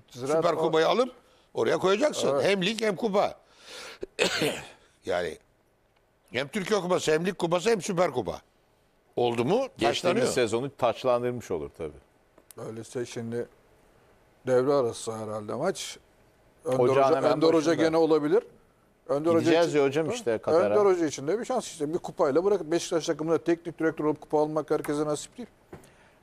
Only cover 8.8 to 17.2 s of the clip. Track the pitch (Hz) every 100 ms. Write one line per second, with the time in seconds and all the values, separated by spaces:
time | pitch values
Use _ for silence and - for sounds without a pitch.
8.8 | _ _ _ - 120 120 120 220 269 -
9.8 | - 143 175 196 240 139 117 113 135 -
10.8 | 123 - 131 120 123 123 - 87 71 -
11.8 | 80 71 _ _ _ _ _ - 123 113
12.8 | 113 131 123 127 117 120 - _ _ _
13.8 | _ _ _ _ _ _ - 127 131 143
14.8 | 117 110 - 113 107 107 107 113 170 -
15.8 | - - _ _ _ _ _ _ - 127
16.8 | 123 135 135 135